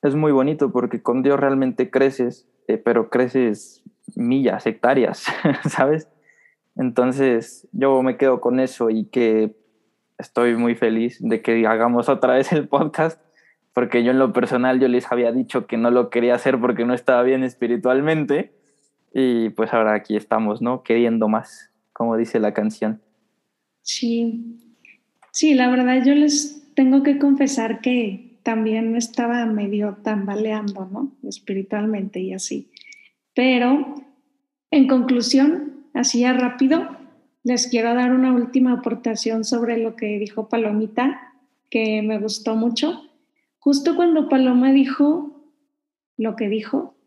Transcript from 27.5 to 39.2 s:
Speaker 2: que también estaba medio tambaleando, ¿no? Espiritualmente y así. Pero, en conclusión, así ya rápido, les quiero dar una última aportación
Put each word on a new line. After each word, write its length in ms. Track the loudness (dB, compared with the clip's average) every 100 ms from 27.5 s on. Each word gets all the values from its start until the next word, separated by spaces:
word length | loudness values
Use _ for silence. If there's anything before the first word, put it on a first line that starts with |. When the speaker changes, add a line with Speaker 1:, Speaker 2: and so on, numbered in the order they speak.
| 0 -4 -4
Speaker 2:
que 520 | -2 -2 -2 -6 -16 _
también 540 | -4 -2 -2 -2 -2 -2
estaba 480 | -4 -4 -2 -2 -2
medio 520 | -2 -2 -2 -4 -4
tambaleando, 840 | -4 -4 -4 -4 -4 -4 -6 -8 -10
¿no? 260 | -8 -10 _ -16
Espiritualmente 920 | -16 -8 -8 -6 -4 -4 -4 -6 -8
y 120 | -8
así. 380 | -8 -8 -10 -12 -20 -20 -20 _ _ _
Pero, 600 | -2 2 2 2 0 -2 -10 -18 _ _ _ _ _ _
en 180 | 2 4
conclusión, 1000 | 4 2 0 2 2 4 2 -6 -14 -12
así 260 | -4 -2 2
ya 120 | 2
rápido, 560 | 2 0 0 2 2 -2 -12 -20 _ _ _
les 220 | -2 -2 0
quiero 280 | -2 0
dar 180 | 0 2
una 200 | 2 2
última 400 | 2 2 2 2
aportación 720 | 2 -2 -4 -6 -4